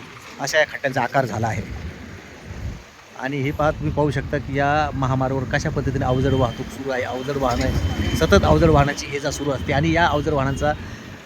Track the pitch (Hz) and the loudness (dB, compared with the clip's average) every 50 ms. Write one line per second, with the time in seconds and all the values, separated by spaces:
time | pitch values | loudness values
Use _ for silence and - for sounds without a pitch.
0 | 123 - - - - - - - 139 139 - 156 127 - - - - 135 131 139 | -16 -18 -18 -18 -18 -18 -10 -8 -6 0 2 2 2 2 -2 -4 -4 -2 0 0
1 | 120 120 - 143 131 113 101 107 117 113 107 - 92 - - - - - - - | -2 2 2 0 0 0 -2 -2 -2 -2 -2 -4 -6 -6 -8 -8 -8 -10 -10 -12
2 | - - - - - - - - - - - - - - - - - - - - | -14 -16 -16 -18 -18 -18 -18 -18 -14 -14 -12 -8 -8 -8 -8 -10 -14 -20 -20 -20
3 | - - - - 120 131 143 143 131 143 147 - 147 156 151 - 147 151 127 147 | -20 -20 -12 -8 -6 -4 -2 -2 -2 -2 0 2 0 0 0 0 -4 -2 0 2
4 | 147 147 131 151 127 - 147 143 - - 135 139 139 143 147 151 151 143 143 135 | 2 2 2 -2 -2 -2 -4 -4 -4 -2 -2 0 2 2 2 2 0 0 -2 -2
5 | 135 127 131 131 131 127 131 135 127 - - 139 - 160 139 147 123 139 127 135 | 0 0 2 2 0 0 0 -2 -2 -2 -2 -2 -2 0 -2 0 -2 0 0 0
6 | 135 127 127 131 131 139 135 131 131 113 110 - - - - - 135 135 131 127 | 0 2 2 2 4 4 4 4 2 2 0 -4 -8 -8 -8 -8 -6 -4 -2 -2
7 | 127 123 123 127 131 139 143 139 135 123 120 127 131 127 - - - - - - | -2 -4 -4 -6 -4 -4 -2 0 0 2 2 2 0 0 0 0 0 0 -2 -2
8 | - - - - 160 165 196 196 - 151 156 156 170 160 151 143 139 143 143 - | -2 0 2 2 4 6 6 6 8 6 6 6 6 6 6 6 6 4 0 -4
9 | 151 147 139 143 147 147 135 - 143 143 135 120 - - 139 135 156 165 160 165 | -6 -6 -6 -4 -4 -4 -4 -2 -2 -2 -2 -2 -2 0 0 2 2 2 4 4
10 | 175 156 143 147 143 160 151 139 131 135 135 - 143 147 156 - - - - - | 4 4 2 0 0 0 0 0 0 0 0 0 0 0 -2 -2 -6 -12 -12 -14
11 | - - - - - | -14 -16 -16 -16 -18